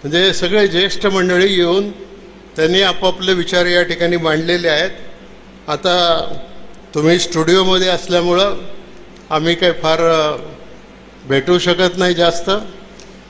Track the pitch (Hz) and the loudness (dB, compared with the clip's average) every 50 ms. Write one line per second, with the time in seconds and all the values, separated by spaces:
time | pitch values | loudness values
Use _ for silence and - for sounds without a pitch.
0 | - 143 156 175 185 190 175 - 180 175 196 214 202 196 165 175 190 196 - - | -6 0 0 2 2 2 2 0 0 2 2 2 2 2 2 0 0 0 -2 0
1 | - 202 196 190 180 185 180 180 190 202 196 175 175 170 180 196 202 208 190 - | 0 0 2 2 2 2 2 2 2 2 2 2 2 2 2 0 0 -4 -8 -12
2 | - - - - - - - - - - - - 160 165 175 190 196 185 175 - | -18 -18 -20 -20 -20 -20 -20 -20 -20 -14 -4 0 0 2 2 2 2 2 0 0
3 | 196 185 - - 185 185 190 180 170 - 185 175 175 180 175 175 175 175 165 165 | 0 -2 -2 0 -2 -2 0 0 -2 0 0 0 2 2 2 2 2 0 0 -2
4 | 170 170 175 175 165 160 156 160 160 170 175 175 170 165 151 147 175 196 - - | 0 0 0 0 0 0 0 0 0 0 -2 0 0 0 0 0 -2 -4 -6 -10
5 | - - - - - - - - - - - - - - 151 143 - 185 175 180 | -16 -16 -18 -20 -20 -20 -20 -20 -20 -20 -20 -16 -8 -8 -8 -2 0 0 2 2
6 | 175 170 165 160 160 - - - - - - - - - - - - - - 151 | 2 2 2 0 -2 -4 -6 -8 -10 -12 -16 -16 -16 -16 -16 -18 -20 -8 -4 0
7 | 151 160 170 180 - - 170 160 160 160 180 190 185 185 185 185 185 185 180 170 | 2 4 2 2 0 -2 -2 0 2 4 4 4 4 2 2 2 2 0 0 -2
8 | - - 175 175 170 180 175 180 196 202 196 - - - - - - - - - | -2 0 0 0 2 2 2 2 2 0 -2 -4 -6 -10 -12 -14 -16 -18 -20 -20
9 | - - - - - - 160 156 156 170 170 165 190 175 165 - 160 160 160 160 | -20 -20 -20 -20 -8 -4 -4 -2 0 0 0 2 0 0 0 0 -2 -2 0 2
10 | 170 165 165 160 151 151 147 123 - - 139 - - - - - - - - - | 2 2 2 2 0 -2 -4 -6 -10 -14 -16 -18 -20 -20 -20 -20 -20 -20 -20 -20
11 | - - - - - 127 135 139 135 175 180 175 175 180 175 180 185 180 180 185 | -20 -20 -20 -20 -4 -2 -2 0 2 2 0 2 2 0 0 2 0 0 0 0
12 | 185 180 175 165 170 170 165 - - 196 196 208 220 - - - - - - - | 0 0 2 2 2 2 2 0 -2 -2 -2 -2 -4 -10 -16 -20 -20 -20 -20 -20
13 | - - - - - | -20 -20 -20 -20 -20